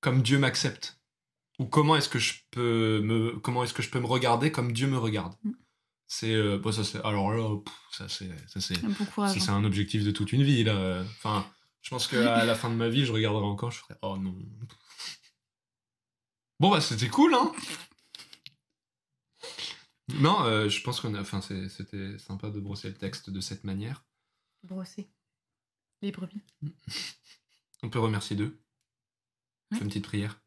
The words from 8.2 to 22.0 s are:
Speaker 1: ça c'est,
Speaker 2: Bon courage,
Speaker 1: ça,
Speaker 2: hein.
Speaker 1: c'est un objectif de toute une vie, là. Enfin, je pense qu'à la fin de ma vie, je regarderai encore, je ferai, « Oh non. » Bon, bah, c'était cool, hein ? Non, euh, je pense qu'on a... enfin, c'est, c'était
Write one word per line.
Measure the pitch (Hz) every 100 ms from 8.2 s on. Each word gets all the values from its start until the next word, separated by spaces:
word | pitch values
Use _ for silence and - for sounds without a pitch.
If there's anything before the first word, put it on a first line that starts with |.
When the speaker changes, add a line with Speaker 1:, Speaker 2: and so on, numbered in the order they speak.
| 95 82 -
Speaker 1:
ça | -
c'est, | 95 180
Speaker 2:
Bon | 220 202 202
courage, | - 208
Speaker 1:
ça, | 98
Speaker 2:
hein. |
Speaker 1:
c'est | 135
un | 101
objectif | 104 98 101 110
de | 104
toute | 104 101
une | 123
vie, | 139 131
là. | 107 101 92 90
Enfin, | 92 110 110 104 95 _ _ _
je | -
pense | 127 -
qu'à | 127 117 117
la | 113
fin | 113 120
de |
ma | 113 117
vie, | 120 135
je |
regarderai | 110 110 107 101
encore, | 101 -
je | -
ferai, « | - -
Oh | 101 98
non. » | 95 90 104 110 113 - _ - - - _ _ _ _ _ _ _ _ _ _ _ _ _ _
Bon, | 151
bah, | 160
c'était | 147 113 113
cool, | - 320
hein ? | 269 302 - - - - _ _ - - - - _ _ _ _ _ _ _ _ _ - - - - - _ - 120
Non, | 143 202
euh, | 127 110 107
je | 104
pense | - 120
qu'on | 120
a... | 104
enfin, | 98 101
c'est, | 95 98 95
c'était | - 101 101